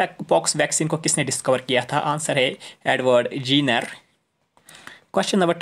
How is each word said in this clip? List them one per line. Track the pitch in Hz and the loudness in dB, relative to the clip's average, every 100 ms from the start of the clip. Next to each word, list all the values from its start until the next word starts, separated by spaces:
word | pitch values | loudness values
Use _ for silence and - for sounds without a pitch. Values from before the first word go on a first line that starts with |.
पॉक्स | 185 - 156 165 165 147 | -4 -4 0 0 2 0
वैक्सीन | 143 - 160 | 0 0 -2
को | 160 | -2
किसने | 160 - | -2 -2
डिस्कवर | 135 - - 127 | -2 -2 0 0
किया | - 123 120 | 2 -2 0
था? | 143 | -2
आंसर | 151 151 - 139 | -2 -4 -2 0
है | 131 - - - 135 | 0 -2 -16 -8 -2
एडवर्ड | 131 127 123 123 143 | 0 4 4 2 -4
जीनर। | 127 139 139 117 - - _ _ _ _ _ _ _ - - - _ | 0 2 2 0 -2 -12 _ _ _ _ _ _ _ -20 -20 -20 _
क्वेश्चन | 190 190 202 | -4 0 2
नंबर | 175 170 | 2 0